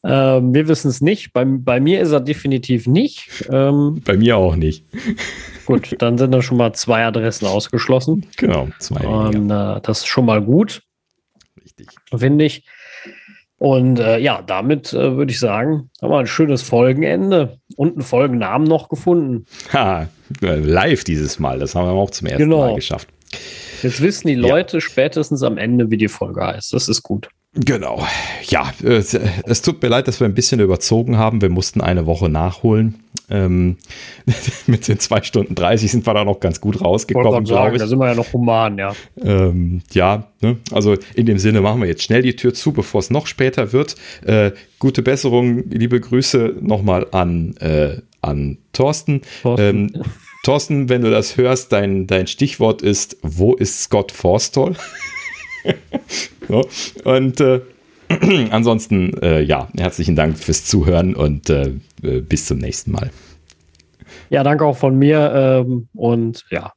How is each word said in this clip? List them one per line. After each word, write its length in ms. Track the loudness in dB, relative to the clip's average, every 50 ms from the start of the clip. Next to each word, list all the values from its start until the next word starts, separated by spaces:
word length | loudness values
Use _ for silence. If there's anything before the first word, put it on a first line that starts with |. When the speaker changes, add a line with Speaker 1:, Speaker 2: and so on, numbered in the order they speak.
| 0
Speaker 1:
Ähm, 500 | 2 2 4 4 4 4 4 2 4 2
wir 140 | 2 4
wissen's 340 | 2 0 2 0 -2 -2 2
nicht. 320 | 0 0 0 0 -4 -4 _
Bei, 100 | 0 0
bei 340 | 0 0 0 0 0 0 2
mir 200 | 2 2 2 2
ist 100 | 2 2
er 100 | 2 0
definitiv 680 | 0 -2 -6 -4 -2 -2 -2 -2 0 0 -2 0 2
nicht. 420 | 2 2 2 2 0 -4 -10 -20 -18 -14 -14 -8 -2
Ähm, 500 | 0 2 2 2 2 2 2 0 -2 -4 -2
Speaker 2:
Bei 100 | 0 2
mir 220 | 4 4 4 4
auch 180 | 4 4 2 2
nicht. 300 | 2 0 -2 -2 -4 _ _ -14 -8 -6 -6 -6 -6 -8 -12 -12 -14 -18 -18 -20 -14 -2
Speaker 1:
gut, 300 | 0 0 0 0 -4 -4 -2
dann 180 | 0 0 2
sind 140 | 2 2 2
da 100 | 2 2
schon 160 | 2 2 2
mal 160 | 2 2 0 0
zwei 300 | -4 -2 0 0 2 2
Adressen 400 | 0 0 -2 -2 -2 -4 -2 -2
ausgeschlossen. 800 | 0 0 -2 -2 -2 -4 -4 0 2 0 2 2 0 -2 -2 -4 -10 -6
Speaker 2:
Genau, 320 | -2 0 0 0 0 -2 -6 -10 -12
zwei 220 | -10 -6 -6 -4
weniger. 380 | -2 -2 0 0 0 0 0 0 0 0 -2 -2 -2 -4 -6
Speaker 1:
Und, 40 |
äh, 40 | -6
das 180 | -4 -4 -4 -4
ist 80 | -4
schon 180 | -2 0 2 2
mal 160 | 4 2 2
gut, 400 | 2 2 2 2 2 0 -4 -16 _ _ _ _ _ _ _ _ _ _ _ _ _ _ _ -20
Speaker 2:
Richtig. 280 | _ -20 _ -20 -20 -20 _ _ _ _ -4
Speaker 1:
finde 300 | 0 2 2 4 4 2
ich. 200 | 2 0 -6 _ _ -20 -20 -20 -20 -20 -20 -20 -20 -20 -20 -20 -20 -20 _ _ _ _
Und, 420 | _ 2 2 4 4 4 2 2 2
äh, 200 | 2 2 2 2
ja, 220 | 2 0 -2 -2
damit, 520 | -4 -6 -4 -2 0 0 -2 -2 -2 -6 -2
äh, 240 | 0 0 0 0
würde 140 | 0 -2 -2 -2
ich 60 | -2
sagen, 500 | 0 0 0 0 0 -2 -2 -4 -6 -10 _ _
haben 100 | -2 0
wir 80 | 0 0
ein 80 | 0
schönes 340 | -2 0 0 2 2 2 -2
Folgenende 960 | -2 0 2 4 4 4 2 2 0 0 0 0 0 2 2 2 0 -2 -6 _ _ _ -4
und 180 | -2 -2 -2 -2
einen 80 | -4 -6
Folgennamen 600 | -2 0 0 2 2 0 -2 -2 -2 0 0 2
noch 220 | 2 2 0 0
gefunden. 580 | _ -10 -2 0 2 2 2 2 -2 -4 -6 -8 _ -20 -20 -8 -2 0
Speaker 2:
Ha, 340 | 0 2 2 0 -2 -4 -8 _ _ _ _ -8 -4
äh, 140 | -2 -2 0
live 480 | 0 2 2 2 2 4 2 2 0 0
dieses 360 | -4 -2 -2 -2 -4 -4 -4
Mal. 200 | -4 -4 -2 -4
Das 160 | -6 -4 -2
haben 100 | -2 0
wir 60 | 0
auch 200 | 0 0 0 -2
zum 160 | -4 -8 -6
ersten 160 | -4 0 0 2
Speaker 1:
Genau. 240 | 2 4 2 2 0
Speaker 2:
Mal 60 | 0
geschafft. 340 | -2 -4 -6 -8 -8 -10 _ _ _ _ _ -16 -16 -16 -18 -18 -18 -18 -18 -12 -4 -4
Speaker 1:
Jetzt 180 | -4 -2 0
wissen 260 | 0 0 0 0 -2
die 60 | 0 0
Speaker 2:
Ja. 40 | 2 4
Speaker 1:
Leute 320 | 4 4 2 2 0 -4 -4
spätestens 640 | -4 -2 0 0 0 0 0 -4 -2 -2 -2 -2 -2
am 140 | -2 -2
Ende, 340 | -2 -2 0 2 2 2 2
wie 60 | 2
die 100 | 0 0
Folge 380 | -2 -2 -6 -8 -6 -4 -6 -6
heißt. 260 | -6 -6 -8 -8 -6 -4
Das 140 | -4 -2
ist 160 | -2 -4 -4 _
gut. 240 | -6 -8 -8 -8 -12 _ _ _ _ _
Speaker 2:
Genau. 520 | -2 0 0 0 -2 -4 -6 -6 -6 -6 -6 -6 -6 -8 -10 -12 -12 -4
Ja, 240 | -2 -2 0 0 -4 -8 -4 0
äh, 100 | 2 2
es, 180 | 2 2 0 -2
es 460 | -2 0 -2 -2 -4 -2 -2 -2 0 0
tut 180 | -2 -2 0
mir 60 | 0 0
leid, 180 | 2 2 0
dass 120 | -2 0 0
wir 60 | 0
ein 80 | 2 2
bisschen 240 | 0 0 2 2 2
überzogen 580 | 4 2 2 0 0 0 0 0 2 2 2
haben. 240 | 2 2 2 2 2
Wir 80 | 2 2
mussten 320 | 2 0 -2 -2 -2 -2
eine 240 | 0 2 0 0 2
Woche 240 | 0 0 0 0 0
nachholen. 680 | 2 0 0 -2 -2 0 2 2 4 4 2 0 -2 -6 _ _ -14 -14 _ _
Ähm, 460 | -2 0 2 2 2 2 2 2 0 _ -10 -20 -20 -20 -20 -20 -20 -4 -2
<laughs> 420 | -2 -2 0 -2 -8 -8 -2 0
mit 200 | 2 2 2 2
den 120 | -2 -2 -2
zwei 220 | 0 0 0 -2 0
Stunden 320 | 0 0 0 0 0 -2
dreißig 340 | 0 2 2 2 2 2 2
sind 140 | 0 0 0
wir 80 | 2 2
da 120 | 2 2
noch 140 | 0 0 0
ganz 200 | 0 -2 -2 -2
gut 140 | -2 -4 -2
Speaker 1:
Wollte 80 | 0 0
Speaker 2:
rausgekommen, 460 | 2 2 0 0 -2 0 2 4 4
Speaker 1:
grad 160 | 4 2 0
sagen, 140 | 2 2 2 2
Speaker 2:
glaub 100 | 2 2
ich. 60 | 0
Speaker 1:
da 80 | 0
sind 100 | 0 2 2
wir 80 | 2
ja 60 | 2 2
noch 180 | 0 -2 -2 -2
human, 440 | 0 2 2 2 2 2 0 -2
ja. 160 | -4 -6 -6 -6 -10 -16 -20 _ -6
Speaker 2:
Ähm, 600 | -2 2 2 4 4 2 2 0 0 -2 -2 -4 -6 -2 0
ja, 340 | 2 2 2 0 0 -4 _ _ _
ne? 160 | 0 0 0 -2 -6 -4
Also 240 | -2 2 4 4 2 2 -2 -6 -2
in 100 | 0 2
dem 120 | 2 2 2
Sinne 220 | 2 4 4 4
machen 200 | 4 2 2 0
wir 60 | 0
jetzt 160 | -2 -2 -4 -2
schnell 180 | 0 2 2
die 140 | 2 2 -2
Tür 180 | 0 0 0 0
zu, 180 | 0 -4 -2
bevor 280 | -2 -2 -4 -2 -2 -4
es 100 | -2 0
noch 160 | -2 -2 -2
später 440 | -6 -4 -2 -2 -2 0 -2 -4 0
wird. 240 | 0 0 0 -2 -8 -16 -16 -20 -20 -6 -2
Äh, 260 | 2 2 4 2 2 -2 -6 -20 _ _ _
gute 220 | 0 0 0 2
Besserung, 680 | 0 0 0 0 0 2 2 4 2 2 0 0 -2 -4
liebe 300 | -2 -2 0 2 0 0
Grüße 560 | 0 0 0 0 2 2 2 2 2 0 -2 -4
nochmal 460 | -2 -2 0 0 2 2 0 0 0 -2
an, 440 | 0 0 0 2 0 -2 -2 -4 -6
äh, 400 | -4 -2 0 2 2 0 0 -2 -8 -14 _ _ _
an 360 | -6 -4 -2 -2 -2 -4 -6 -8 _ _ -2
Thorsten. 480 | 0 0 0 0 -2 -4 -2 -4 -4 -4 -10 -20 -4
Speaker 1:
Thorsten. 220 | -2 0 2 2 2 2 2 0 -2 -2 -4
Speaker 2:
Ähm, 80 | -8 -10 -10 -10 -12 -20 -20 -20 -4 0
Thorsten, 440 | 0 0 0 0 -2 -2 -2 0 0
wenn 120 | 0 2
du 80 | 2 2
das 240 | 2 2 0 0 0
hörst, 340 | 0 2 2 0 -2 -2 -2
dein, 340 | 0 0 2 0 0 -2 0
dein 180 | 0 0 0 0
Stichwort 540 | -2 -2 -2 -2 -2 0 0 0 0 0 2 0
ist, 340 | 0 0 0 -2 -6 -10 _ -10
wo 320 | -8 0 2 2 2 4
ist 260 | 2 0 -4 -2 -6 -4
Scott 280 | 0 0 0 0 -2
Forstall? 640 | -8 -2 0 2 2 2 0 -2 0 0 0 0 -2 -6
<laughs> 40 | -10 -16 -14 -14 -14 -12 -12 -12 -14 -14 -16 -16 -18 -18 -18 -16 -12 -14 -14 -14 -14 -12 -12 -12 -10 -10 -10 -10 -10 -12 _ _ -8
So, 200 | -2 -2 -2 -2 -2 -8 -12 -12 -12 -14 -8 -2
und, 360 | 0 0 2 0 0 0 2
äh, 180 | 2 2 2 0 -2 -10 _ _ _ _ _ _ _
<clears throat> 420 | _ -2 0 2 2 2 2 2 0
ansonsten, 640 | 0 2 2 2 2 0 0 0 0 0 0 0 -4 -2
äh, 200 | 0 2 2 2
ja, 260 | 2 2 0 -2 -2 -8 -6
herzlichen 380 | -4 -4 -4 -2 -2 -2 0 2
Dank 220 | 2 2 0 -2
fürs 280 | -4 -4 -4 -4 -2 -2
Zuhören 480 | 0 2 2 4 4 2 2 2 0 0
und, 340 | 0 0 0 0 -2 0 0
äh, 240 | 0 0 0 -2 -4 -8 -12 _ _ -8
äh, 200 | -6 -4 -4 -4
bis 260 | -2 -2 -4 -4 -2
zum 100 | -4 -4
nächsten 340 | -4 -4 -6 -8 -8 -6 -4
Mal. 200 | -4 -4 -4 -8 -10 -14 -20 -20 -20 _ _ _ -20 _ _ _ _ _ _ _ _ _ -20 -20 -20 -20 -6 _
Speaker 1:
Ja, 140 | 0 2 2
danke 220 | 2 2 2 2
auch 120 | 0 0
von 200 | 2 0 2 4
mir, 340 | 4 4 4 4 4 2 2 2 2 2 4 2 2 2
ähm, 200 | 0 -4 -6 -6 _ _
und 520 | -2 0 0 0 0 -2 -4 -6 -10 -10 _
ja 220 | -8 -8 -8 -10 _